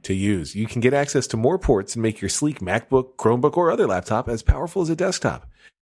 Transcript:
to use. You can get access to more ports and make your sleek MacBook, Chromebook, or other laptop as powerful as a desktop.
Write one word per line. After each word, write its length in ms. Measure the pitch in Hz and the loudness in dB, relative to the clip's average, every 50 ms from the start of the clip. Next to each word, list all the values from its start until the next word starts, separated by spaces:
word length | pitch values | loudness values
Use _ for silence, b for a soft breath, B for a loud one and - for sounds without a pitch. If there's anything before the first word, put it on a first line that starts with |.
| - | -6
to 100 | - 95 | -4 -2
use. 400 | 98 98 104 104 90 78 69 - | 0 0 0 0 0 -2 -6 -6
You 120 | 98 110 | -6 -6
can 140 | 110 - 127 | -6 -2 0
get 140 | 113 127 135 | 2 2 2
access 320 | 143 143 139 - 139 120 - | 2 0 0 0 -2 -2 -2
to 80 | - | -2
more 220 | 113 113 - 180 185 | 0 0 0 0 0
ports 360 | - - 127 98 98 - - | 2 2 2 2 0 -2 -4
and 60 | 113 110 | -2 -2
make 180 | 110 104 - - | -2 -2 -2 -4
your 60 | 98 | -4
sleek 300 | - - 147 151 - - | -2 -2 -2 -2 -2 -4
MacBook, 560 | 92 87 95 117 - - 131 131 127 - _ | -4 -2 -2 -2 0 2 2 2 2 0 _
Chromebook, 400 | - - 110 117 123 127 147 - 175 | 0 2 2 2 2 2 0 2 2
or 120 | 175 165 | 2 2
other 160 | 185 240 202 | 2 2 2
laptop 420 | 127 95 92 90 - 110 113 123 - | 2 0 0 -2 -2 -2 -2 -2 -2
as 140 | 120 110 - | -6 -2 2
powerful 380 | - - 131 156 170 - 196 | 2 2 2 0 -6 -2 -2
as 80 | 175 156 | -2 0
a 60 | 165 | 0
desktop. 500 | 160 175 175 180 - - 120 71 - - - b b b b b b | 0 -2 -2 -2 -2 -2 -2 -4 -4 -10 -18 b b b b b b